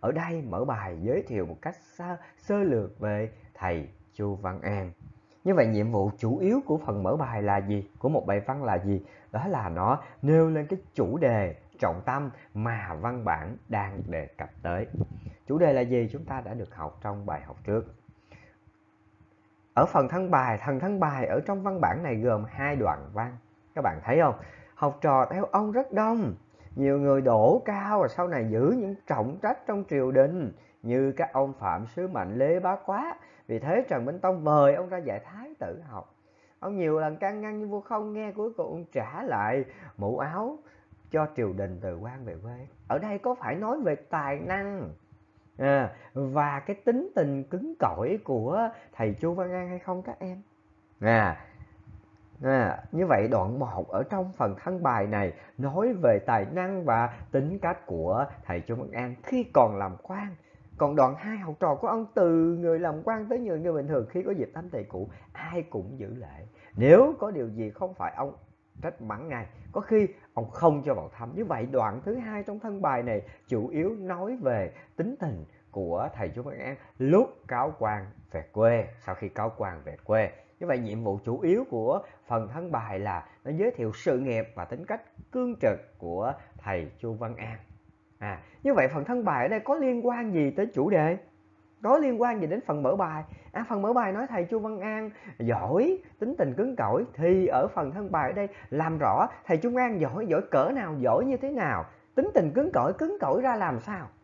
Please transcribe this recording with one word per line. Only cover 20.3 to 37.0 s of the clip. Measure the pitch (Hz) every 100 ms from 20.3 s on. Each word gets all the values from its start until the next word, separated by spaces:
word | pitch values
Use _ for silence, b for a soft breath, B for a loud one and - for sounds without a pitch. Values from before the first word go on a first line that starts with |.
bài, | 156 127 107 131
phần | 135
thân | 185 202
bài | 160 139 123
ở | 123 156
trong | 196
văn | 196 190
bản | - 131
này | 165 113
gồm | 120 107 110
hai | - 139 143
đoạn | 104 73 71
văn. | 101 120 123 _ _ _
Các | -
bạn | 123 80
thấy | 92 135
không? | 160 113 B B B
Học | - 147 139
trò | 156 135 127
theo | 180
ông | 202 190 214
rất | 214 269
đông, | 196 214 233 175 92 _ B B -
nhiều | 135 139
người | 143 139
đỗ | 131 113 110 208
cao | - 202 202 214
và | -
sau | - 180
này | 156 113
giữ | 110 135 254
những | 196 196 -
trọng | 139 110 170
trách | 208 240 -
trong | 208 196
triều | 143 131
đình | 135 139 175 135 - b b
như | 113 123 135
các | 135 -
ông | 131 139
Phạm | 135 101 85 113
Sư | - 185
Mạnh, | 156 90 110
Lê | 139 175
Bá | 185 196 -
Quá. | 202 302 - B B _
Vì | 113
thế | 131 190 254
Trần | 151
Minh | 120 175
Tông | 185 185
mời | 151 151 143
ông | 143 180
ra | 180
dạy | 147 101
Thái | - 196 262 311
tử | 90 87 160
học. | 107 - _ b b b b
Ông | 185 202
nhiều | 165 156